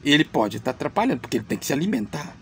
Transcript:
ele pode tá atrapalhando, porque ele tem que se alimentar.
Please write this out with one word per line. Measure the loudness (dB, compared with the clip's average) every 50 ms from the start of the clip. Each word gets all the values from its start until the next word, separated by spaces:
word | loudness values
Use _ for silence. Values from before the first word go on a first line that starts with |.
| 4
ele | 4 6 6 4
pode | 4 2 0 0 0 -2 -4
tá | -4 -4
atrapalhando, | -4 -4 -4 -2 0 0 2 2 0 -2
porque | -2 -2 -2
ele | -2 -2
tem | -2 -4 -4
que | -2
se | -2 0
alimentar. | 0 0 0 0 -2 -2 -4 -6 -10 -10 -10 -14 -18